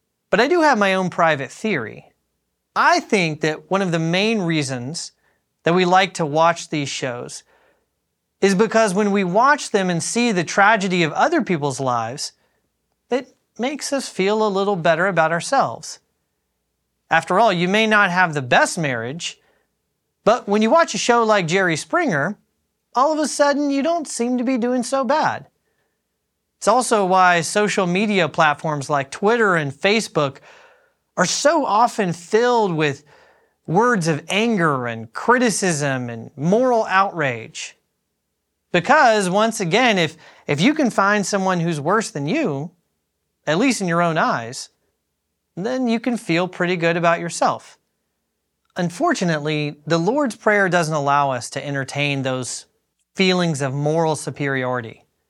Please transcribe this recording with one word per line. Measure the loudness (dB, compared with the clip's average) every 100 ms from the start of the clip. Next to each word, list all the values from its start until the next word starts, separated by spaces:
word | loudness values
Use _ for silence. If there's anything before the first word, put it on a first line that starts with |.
| _ _ -2
but | 0
I | 2
do | 2
have | 2 2
my | 2
own | 0 -2
private | 0 0 0 -4
theory. | -8 -4 -4 -6 -14 -20 _ _ _ _ _ _ 0
I | 2 2
think | 2 0 0 -2
that | -4 -4 -4
one | -2
of | 0
the | -2
main | 0 0 0 -2
reasons | -2 -2 -4 -6 -8 -10 -14 _ _ _ _ _
that | 0
we | 2 4
like | 4 2
to | -2 -4
watch | 2 2 0 -4
these | -6 -6
shows | -6 -8 -8 -12 -16 _ _ _ _ _ _ _ _ _ -2
is | 0
because | 2 2 4 2
when | 2 0
we | 0
watch | 0 2 2 2 0
them | -2 0
and | -2
see | -2 0 0
the | 0
tragedy | 0 4 4 4 2 0
of | 0
other | 2 0 2
people's | 0 -2 -2 -4
lives, | -2 -2 -4 -8 -12 _ _ _ _ _ _ _ -6
it | -6 -6 _ _ -8
makes | -8 -6 -6
us | -6 -6
feel | -4 -2 0 0
a |
little | 0 -2 0
better | 0 2 0
about | 2 0
ourselves. | 0 -2 0 0 -4 -14 -18 _ _ _ _ _ _ _ _ _ _ -2
After | 0 2 2
all, | 4
you | 2 0
may | 2 4
not | 4 2
have | 2 0
the | 0
best | 2 2 2 0
marriage, | -4 -4 -6 -8 -12 -14 _ _ _ _ _ _ _ _
but | 2 2 2
when | 0
you | 4
watch | 4 2
a | -2
show | 2 2
like | 4 2 2
Jerry | 2 2
Springer, | -2 -2 -2 0 0 -2 -6 _ _ _ _ _
all | 0 2
of | 2
a | -2
sudden | 2 2 2 0
you | 0
don't | 0 -2 -6
seem | -6 -2 -2
to |
be | -2 -2
doing | 0 -2
so | -2 -2
bad. | 0 0 0 -4 -12 _ _ _ _ _ _ _ _ _ _ -4
It's | 0
also | 2 2 2
why | 2 4 6 4
social | 2 0 0 0 0
media | 0 0 0 0
platforms | 2 2 2 -4 -6 -2
like | -4 -4
Twitter | -2 0 2 2 2
and | -2
Facebook | -2 0 0 0 -2 -2 -4 -20 -20 -20 _ _ _ _ -2
are | -2
so | 2 2 2 0
often | 0 0 0 -4
filled | -4 -2 0 2 2 0
with | 0 -2 -2 _ _ _ _ _ _ -2
words | 0 2 2 0
of | -4 -2
anger | -2 0 0 0 0 -4
and | -8 -12
criticism | -6 0 2 2 0 -2 -2 -2 -4 -6
and | -10 -12 -6
moral | 0 2 2 0
outrage. | 0 0 0 -2 -4 -4 -10 -14 -16 _ _ _ _ _ _ _ _ _ _
Because, | -2 4 4 6 4 2
once | 0 0 0
again, | 0 2 2 2
if, | 0 -4 -20 -14 -4
if | 0
you | 2
can | 2 0
find | 2 2 2 0
someone | -2 0 0
who's | -2 -2
worse | -2 -2 -2
than | -6 -4
you, | -2 -2 -4 -8 _ _ _ _ _ _ _
at | -4 0
least | 0 0
in | -2
your | 0
own | 0 0
eyes, | -2 -2 -6 -12 -16 _ _ _ _ _ _ _ _ -10
then | -6 -4 -2
you | -2
can | -2 -6
feel | -2 -2 -2
pretty | -2 -2 0
good | 0 2
about | 2 0
yourself. | -4 -2 -2 -2 -10 -20 _ _ _ _ _ _ _ _ _
Unfortunately, | -6 -6 -2 -2 0 0 -2 -2 -4 -4 -8 -2
the | 0
Lord's | 0 0 -2
Prayer | -2 0 2 2
doesn't | 2 0
allow | -2 0 2 2
us | -2 -6
to | -10
entertain | -6 -6 -6 -4 -4 -2
those | -4 -4 -6 -12 -16 _ _ _ _
feelings | 0 2 2 0 -2
of | -4
moral | -2 -2 0 0 -2
superiority. | -6 -6 -4 -2 -4 -4 -8 -16 _ _